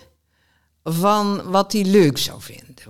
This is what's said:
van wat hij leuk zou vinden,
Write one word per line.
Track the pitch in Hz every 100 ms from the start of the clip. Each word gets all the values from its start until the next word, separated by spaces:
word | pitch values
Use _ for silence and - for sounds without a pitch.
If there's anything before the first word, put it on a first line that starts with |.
| _ _ _ _ _ _ _ _
van | - 165 196 208 202 202 -
wat | 190 196
hij | 214
leuk | 190 202 160 123
zou | - -
vinden, | - - - - 107